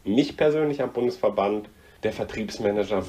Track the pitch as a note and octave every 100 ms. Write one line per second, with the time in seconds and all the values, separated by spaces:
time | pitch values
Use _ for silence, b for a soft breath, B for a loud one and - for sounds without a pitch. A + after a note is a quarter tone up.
0 | F#2+ A2 D3 - D3+ D3+ D3+ C#3 B2 A#2+
1 | A#2+ B2 G#2+ G2+ G2+ G#2+ G#2 b b b
2 | G#2+ G#2+ G#2 - G#2 - G#2+ G#2 G2 G2+